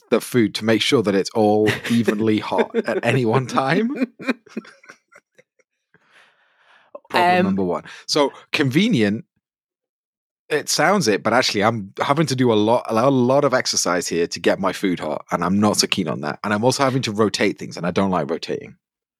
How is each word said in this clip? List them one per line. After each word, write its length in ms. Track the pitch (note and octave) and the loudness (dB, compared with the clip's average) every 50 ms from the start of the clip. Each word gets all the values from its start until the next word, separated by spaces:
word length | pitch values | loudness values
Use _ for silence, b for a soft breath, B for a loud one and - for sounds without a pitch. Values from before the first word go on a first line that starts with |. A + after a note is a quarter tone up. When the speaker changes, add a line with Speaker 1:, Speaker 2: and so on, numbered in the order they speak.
| _ - | _ -2
Speaker 1:
the 100 | - G#2+ | -2 0
food 320 | - - - B2 A2 G2 - | 0 0 0 2 2 2 0
to 100 | - G#2 | -2 0
make 180 | A2 A2+ A2 - | 0 0 0 2
sure 180 | - D3 B2+ | 0 0 2
that 140 | G2+ G#2 G2 | 2 2 0
it's 160 | G2 F2 - | 0 -2 -2
all 360 | - A#2 G#2+ G#2 G#2+ G#2+ G#2+ G#2+ G#2 - | 0 2 2 2 4 2 2 0 0 -2
Speaker 2:
<laughs> 100 | - - | -2 -2
Speaker 1:
evenly 480 | A#2+ A#2 A2+ A2 A2 G#2 A2 A2 G#2+ | 0 0 0 0 0 0 0 0 0
hot 380 | G#2+ - - G2+ - A3+ - - | 0 -2 -2 -2 -2 -2 -2 -2
at 280 | A#3 - - A2 F#2+ - | -4 -4 -2 -4 -4 -4
any 220 | A#2+ B2 C3+ B2 | -2 -2 0 0
one 220 | A2 A2+ C3 C3 | 0 0 0 -2
time. 680 | A#2 - - C3+ C3+ E3 G3+ A3+ A#3 C#4+ - C4 - _ - G3 C4 - - _ - - A3 - - - _ _ - - _ _ _ - - _ _ _ _ _ _ _ _ _ _ _ _ _ _ b b b b b b b b b b b b b b b b b b b b b - _ - | -2 -2 -2 0 0 0 0 0 -2 -2 -4 -6 -6 _ -12 -8 -8 -8 -8 _ -14 -14 -14 -14 -16 -20 _ _ -20 -20 _ _ _ -20 -20 _ _ _ _ _ _ _ _ _ _ _ _ _ _ b b b b b b b b b b b b b b b b b b b b b -20 _ -4
Problem 300 | - F#3 F3 F3+ F3+ F3+ | 0 2 2 4 4 4
Speaker 2:
Um, 60 | F#3 | 2
Speaker 1:
number 180 | F#3+ F#3+ F#3+ F#3+ | 2 0 0 0
one. 200 | F3+ E3+ D#3 - B B B B | -2 -2 -4 -6 B B B B
So 240 | B - D#3 C#3+ C3 B B B B | B 0 2 0 0 B B B B
convenient, 760 | - - D3 C3+ B2 E3 G#3 A#3+ G#3 B2 G#2+ G2+ G#2 A2+ - _ _ _ _ _ _ _ _ _ _ _ _ _ _ _ _ _ _ _ _ _ _ _ _ - | -2 0 0 2 4 2 4 4 4 4 2 2 0 -2 -8 _ _ _ _ _ _ _ _ _ _ _ _ _ _ _ _ _ _ _ _ _ _ _ _ -4
it 200 | D#3 D3 - - | -4 -4 -2 -2
sounds 380 | - - D3 E3+ G3+ G#3 D3 | 0 2 2 2 4 2 2
it, 160 | A2 G2+ F2 - | 2 0 0 2
but 100 | A2 A2 | 2 2
actually 300 | B2+ B2 - - G#2+ F#2+ | 2 2 2 0 2 2
I'm 280 | A2+ A#2+ A2+ F#2+ G2+ - - | 2 0 -2 -6 -8 -6 -4
having 280 | - - C#3+ D#3 E3 | -2 0 0 0 0
to 80 | - C3+ | 0 0
do 180 | B2 C3 A#2+ A2 | 2 2 4 4
a 20 | |
lot, 300 | G#2+ G#2 G#2+ A#2+ A#2+ - | 4 4 4 2 2 0
a 220 | - A2+ A2 A#2 C#3 | 0 0 2 2 2
lot 340 | C#3 C3 A#2+ A#2+ C3 C#3+ C#3+ | 4 4 2 4 2 2 2
of 100 | C3+ A#2+ | 2 2
exercise 520 | B2+ - - - - - F#2 F2 F2+ E2+ | 0 0 0 -2 -2 -2 0 -2 -2 -2
here 200 | - F#2+ E2+ E2+ | -2 -2 -2 -2
to 120 | E2 - F2 | -2 -4 -2
get 200 | E2+ G#2 F#2+ F2 | 0 0 0 0
my 120 | G2 F#2 F2 | -2 -4 -2
food 260 | - - G2 F2 D#2 | -2 -2 -2 -2 -2
hot, 260 | E2+ D#2 D2 - - - | -4 -6 -6 -8 -6 -6
and 120 | - E2+ E2+ | -4 -2 0
I'm 160 | F2 F#2+ G#2 | 0 2 2
not 180 | G#2+ G#2 - | 2 2 2
so 100 | - - | 2 0
keen 200 | - - G#2 F2 | 0 0 -2 -2
on 140 | D#2 B1 B1 | -4 -4 -6
that. 180 | C#2+ D2 - - - | -6 -6 -8 -6 -4
And 100 | G#2 G#2+ | -4 -2
I'm 100 | G#2 A2 | 0 0
also 200 | C3 C3+ - C#3 | 0 2 2 0
having 180 | C3 B2 C3+ A#2 | 0 0 0 -2
to 80 | A#2 | -2
rotate 460 | G#2 G#2 A2+ G2+ - - A#2 G2+ - | 0 0 0 0 0 0 0 0 -2
things, 180 | - F2 - - | -4 -10 -12 -10
and 100 | - E2 | -6 -6
I 40 | F2+ | -4
don't 200 | E2+ G2+ G2 G2 | -2 0 0 0
like 180 | F#2 E2+ D2+ C#2 | 0 -2 -2 -4
rotating. 460 | E2 - - - - - - - - _ _ _ _ _ _ _ _ _ | -6 -8 -6 -8 -8 -8 -8 -14 -20 _ _ _ _ _ _ _ _ _